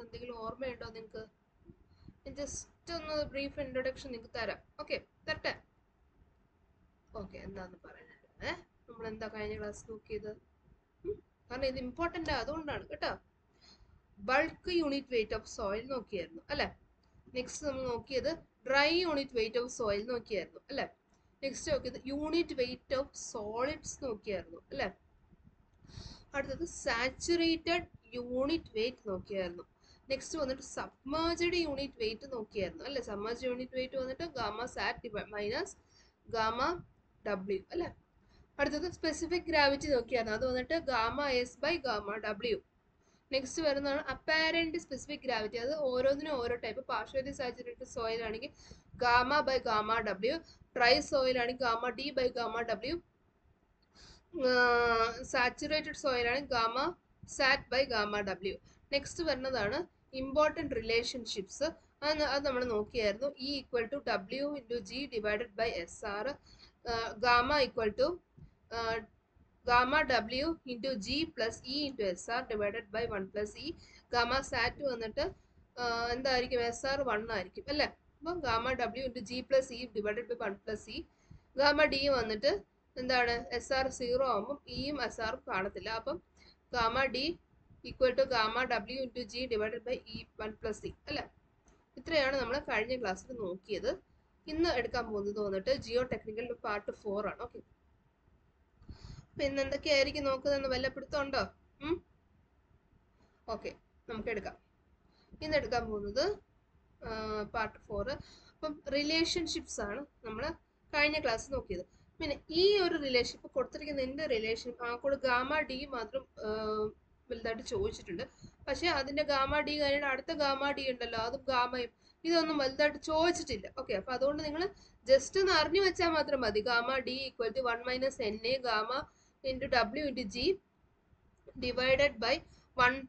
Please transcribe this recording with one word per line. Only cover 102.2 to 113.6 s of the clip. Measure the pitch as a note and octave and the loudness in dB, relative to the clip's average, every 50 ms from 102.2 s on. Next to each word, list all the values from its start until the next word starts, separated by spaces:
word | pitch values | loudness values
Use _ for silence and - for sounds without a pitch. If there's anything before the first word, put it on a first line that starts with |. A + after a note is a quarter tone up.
| _ _ _ _ _ _ _ _ _ _ _ _ _ _ _ _ _ _ _ _ _ _ _ _ _ - A3+ | _ _ _ _ _ _ _ _ _ _ _ _ _ _ _ _ _ _ _ _ _ _ _ _ _ -8 -8
ഓക്കെ, | - - F3 - - _ _ _ _ _ - | -6 -6 -10 -12 -12 _ _ _ _ _ -10
നമുക്ക് | A#3 A3 - B3 A3+ | -8 -6 -4 -4 -4
എടുക്കാം. | G#3+ F#3+ - - - _ _ _ _ _ _ _ _ _ _ _ _ _ _ - - D4+ | -4 -4 -6 -10 -12 _ _ _ _ _ _ _ _ _ _ _ _ _ _ -14 -8 -2
ഇന്ന് | D#4 D#4 D4 | 2 2 2
എടുക്കാൻ | B3 G#3+ B3 A#3+ A3+ A3 | 2 2 0 0 0 0
പോകുന്നത്, | G#3+ G#3 G3+ G3+ G3+ B3 D4+ F#4+ G#4 G4+ - _ _ _ _ _ _ _ _ _ _ _ - A#3+ | -2 -4 -4 -2 0 2 2 2 0 -2 -8 _ _ _ _ _ _ _ _ _ _ _ -10 -8
ആ, | A3 A3 A3 A3 G#3+ G#3+ G#3 G#3 - | -6 -4 -4 -4 -4 -4 -4 -4 -2
part | A#3 A3 G#3+ - - - - | -2 -2 -2 -4 -10 -12 -6
four. | G#3 G3+ G3+ G3 C#4+ - - - - - - - _ | -4 -4 -2 -4 -4 -6 -10 -14 -20 -20 -20 -20 _
അപ്പം | _ - D#4 D4 D#4 - C#4+ C4 | _ -6 -6 -6 -6 -6 -2 0
relationships | C#4+ D4 D4 D#4+ E4 E4+ E4 - F4+ E4 D#4+ - E4 - - - - G#3+ G3+ | 0 2 2 2 2 2 2 2 0 -2 -2 -4 -6 -6 -6 -6 -6 -6 -4
ആണ് | G3+ B3+ C#4+ - _ _ - | -6 -8 -8 -12 _ _ -12
നമ്മൾ | A3+ A3 A3 C4 D#4 E4 - _ _ _ _ _ - - | -10 -6 -4 -4 -6 -6 -8 _ _ _ _ _ -4 2
കഴിഞ്ഞ | D4 D4 D4+ D4+ D#4 D4 | 4 4 4 4 2 0
class | C4 A3+ A3+ - - C#4 | 0 0 -2 -2 -4 -6
നോക്കിയത്. | B3+ - - G3 F3 - - _ _ - _ _ - | -6 -4 -4 -6 -8 -8 -10 _ _ -20 _ _ -6
പിന്നെ | D#4+ D4+ C#4 - - - D#4+ E4 | -4 -4 -4 -4 -6 -2 4 6
ഈ | F#4 G4+ G#4 G4+ F#4 | 8 8 8 8 6
ഒരു | E4+ E4 D#4+ C#4+ | 4 2 2 0
റിലേഷൻ, | C4+ B3+ B3 A#3+ - - - | 2 4 4 4 2 -2 -8
ഇപ്പൊ | - - - | -14 -4 -2
കൊടുത്തിരിക്കുന്ന | C#4 | -2